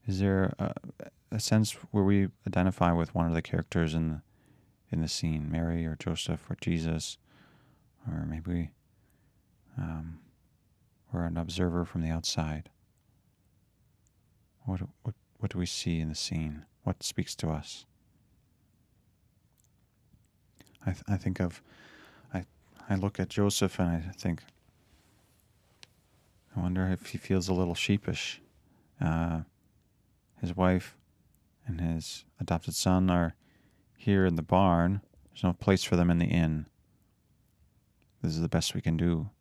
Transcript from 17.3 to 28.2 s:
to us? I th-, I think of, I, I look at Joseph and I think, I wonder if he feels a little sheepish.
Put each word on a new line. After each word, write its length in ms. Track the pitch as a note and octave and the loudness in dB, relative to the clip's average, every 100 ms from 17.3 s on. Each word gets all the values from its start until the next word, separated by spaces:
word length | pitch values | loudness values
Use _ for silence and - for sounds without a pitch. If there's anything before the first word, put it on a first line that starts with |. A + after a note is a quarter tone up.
| - | -4
to 120 | E2 | -4
us? 360 | D#2 - - - _ _ _ _ _ _ _ _ _ _ _ _ _ _ _ _ _ _ _ _ _ _ _ _ _ _ _ - _ - | -4 -6 -18 -20 _ _ _ _ _ _ _ _ _ _ _ _ _ _ _ _ _ _ _ _ _ _ _ _ _ _ _ -20 _ -6
I 60 | |
th-, 120 | F#2 - | -6 -2
I 100 | G2 | -2
think 220 | - F2+ | -2 -2
of, 240 | F2+ - _ - - - - - - | -2 -4 _ -20 -20 -20 -20 -20 -10
I, 140 | F#2 F#2 _ _ - - | -10 -10 _ _ -20 -4
I 60 | |
look 260 | G2 G2 - | 0 0 -2
at 100 | F2+ | -2
Joseph 500 | - G2+ - G2 - | 2 2 2 -2 0
and 100 | F2 | 0
I 220 | E2+ E2+ | 0 -4
think, 320 | - - E2 - _ _ _ _ _ _ _ _ _ _ _ _ _ - _ _ _ _ _ _ - | -4 -4 -4 -8 _ _ _ _ _ _ _ _ _ _ _ _ _ -20 _ _ _ _ _ _ -4
I 40 | |
wonder 260 | F2 F#2 F#2 | -2 0 0
if 220 | F2+ - | -2 -4
he 100 | - | -12
feels 300 | - F#2+ F2+ | 0 0 2
a 60 | |
little 200 | F2+ F2+ | 2 2
sheepish. 640 | E2+ - G2+ - - | 0 2 0 0 -4